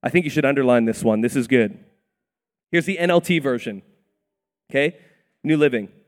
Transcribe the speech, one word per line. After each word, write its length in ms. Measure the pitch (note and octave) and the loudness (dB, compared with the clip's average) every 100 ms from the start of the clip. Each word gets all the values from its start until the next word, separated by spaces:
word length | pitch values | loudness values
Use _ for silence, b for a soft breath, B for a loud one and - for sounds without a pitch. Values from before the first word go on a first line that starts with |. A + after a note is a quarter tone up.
I 80 | B2+ | 0
think 140 | E3+ | 0
you 80 | D#3 | 0
should 140 | C#3+ C#3 | -2 0
underline 400 | C#3 C3 B2 A2+ | 2 2 2 2
this 180 | A2 | 0
one. 180 | A2+ G#2+ | 0 0
This 140 | A#2 C3+ | 0 -2
is 120 | A#2 | 0
good. 300 | B2+ G#2+ - _ _ _ _ _ _ _ _ _ | 0 0 -4 _ _ _ _ _ _ _ _ _
Here's 140 | E3+ E3 | -4 -2
the 120 | F3+ | -4
N 140 | F3 | 2
L 100 | F3 | 2
T 160 | E3+ E3+ | 2 -2
version. 460 | C#3 B2 A#2 G2 _ _ _ _ _ _ _ _ _ | 0 -4 -6 -12 _ _ _ _ _ _ _ _ _
Okay? 260 | C3+ D3 - b b b b | -2 -2 -4 b b b b
New 140 | C#3+ D#3 | -2 2
Living. 320 | D3 B2 G2 _ | 2 0 -8 _